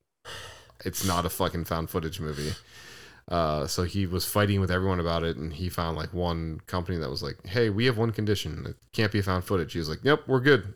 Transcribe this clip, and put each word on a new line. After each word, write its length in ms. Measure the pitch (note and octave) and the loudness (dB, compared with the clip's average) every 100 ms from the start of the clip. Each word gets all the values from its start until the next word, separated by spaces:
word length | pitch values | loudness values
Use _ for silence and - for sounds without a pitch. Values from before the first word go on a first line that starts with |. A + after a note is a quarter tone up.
| _ _ - - - - - - | _ _ -16 -14 -14 -18 -20 -10
it's 200 | F#2+ F2+ | -8 -2
not 200 | F#2+ F2 | 0 2
a 60 | E2+ | 2
fucking 340 | - F2+ E2+ D#2+ | 0 0 0 -2
found 240 | E2 D#2+ | -2 -2
footage 280 | F#2+ D#2+ F2 | -2 -4 -6
movie." 360 | D#2 D2 D2 F2+ - - - - - - - | -6 -4 -4 -6 -12 -20 -20 -20 -20 -20 -4
Uh, 380 | F2 D#2+ D2+ C#2 | 0 2 0 -2
so 160 | - | -2
he 200 | F2 G2 F#2+ | 0 0 0
was 200 | F#2 - | 0 0
fighting 340 | G#2 G2+ G2 | 2 4 4
with 100 | F#2 | 2
everyone 300 | F2+ F#2+ F2+ | 2 2 2
about 220 | E2+ E2+ | 2 0
it, 140 | E2 D#2+ | 0 -2
and 160 | D#2 | -6
he 140 | D2+ F2+ | -4 -4
found, 260 | - E2+ D#2 | -2 -2 -2
like, 160 | D#2+ | -4
one 480 | F2+ F2 E2 E2 D#2 - | -2 -2 0 -4 -6 -6
company 320 | F2+ E2+ F2 | -4 -2 -2
that 100 | D2 | -4
was 140 | C#2 | -4
like, 240 | C#2 - - | -6 -8 -4
"Hey, 240 | G#2 A2+ | 2 2
we 160 | G2 B2+ | 4 2
have 100 | G#2+ | 2
one 140 | A#2 | 0
condition. 560 | A2 G#2+ G2+ - - - | 0 0 0 -2 -6 -8
It 100 | - _ | -12 _
can't 200 | - A2 | 0 2
be 100 | G#2 | 2
found 220 | F#2 F#2 | 2 0
footage." 280 | F2+ G2 D#2+ | 2 0 0
He 60 | E2+ | -2
was 100 | D#2 | -4
like, 140 | D#2+ | 0
"Yep, 240 | C3 D3 - | 4 4 4
we're 140 | C3 | 2
good. 340 | B2+ C3+ F#2+ | 6 6 4